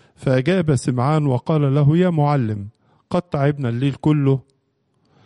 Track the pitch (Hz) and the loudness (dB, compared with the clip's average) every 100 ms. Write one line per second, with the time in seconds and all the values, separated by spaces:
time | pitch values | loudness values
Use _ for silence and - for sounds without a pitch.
0 | _ _ 143 131 135 185 160 131 - 123 | _ _ -2 0 0 0 2 0 0 -2
1 | 131 156 147 123 - 156 143 139 143 165 | 0 0 0 -2 -2 0 2 2 2 2
2 | 180 160 147 147 110 104 101 _ _ _ | 2 2 0 0 -2 -6 -10 _ _ _
3 | _ 180 - 147 139 143 123 120 139 135 | _ -6 -4 -2 -2 -2 -4 -2 -4 -2
4 | 156 151 135 135 - _ _ _ _ _ | 0 2 2 0 -4 _ _ _ _ _
5 | _ _ | _ _